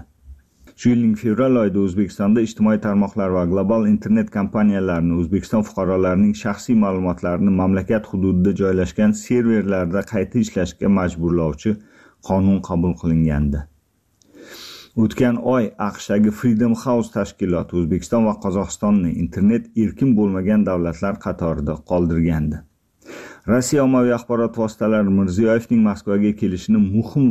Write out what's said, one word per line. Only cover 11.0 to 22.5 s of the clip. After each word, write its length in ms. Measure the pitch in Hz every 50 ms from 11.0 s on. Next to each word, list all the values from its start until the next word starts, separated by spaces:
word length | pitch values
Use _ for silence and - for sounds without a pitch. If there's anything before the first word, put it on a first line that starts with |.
| 92 85 87 85 82 82 85 85 80 78 71 73 - 110 104 - - - - - - - _ _ - -
qonun 300 | 95 95 95 98 98 92 92 -
qabul 240 | 90 85 87 90 85 -
qilingandi. 640 | - 82 82 80 80 78 73 73 73 71 71 73 71 - _ _ _ _ _ _ _ _ _ _ _ _ - - - - - - - - - - - - - 117
O'tgan 340 | 107 107 - - 127 123 117 113 - 120 131
oy 100 | 127 107 101 - - 104 101
aqshdagi 420 | 98 - - - 101 104 107 107 104 -
Freedom 360 | - 120 110 110 120 117 113 - -
House 260 | 127 120 117 110 - -
tashkiloti 560 | 107 98 - - - 101 90 87 82 - - 87 87
O'zbekiston 440 | 87 78 92 85 - - 120 117 110 107
va 60 | 101 - -
Qozog'istonni 640 | 98 90 98 95 - - - 110 104 104 98 87 82 76 87 87
internet 400 | 80 - 90 98 104 117 113 - - - 113 107
erkin 260 | 95 - - 139 135 113 104
bo'lmagan 420 | 104 98 92 95 90 104 107 107 98 95
davlatlar 440 | 92 87 85 85 82 - 95 98 101 - -
qatorida 480 | 101 85 - 85 80 80 78 73 80 76 - - -
qoldirgandi. 640 | 90 90 87 82 82 82 82 85 80 78 76 76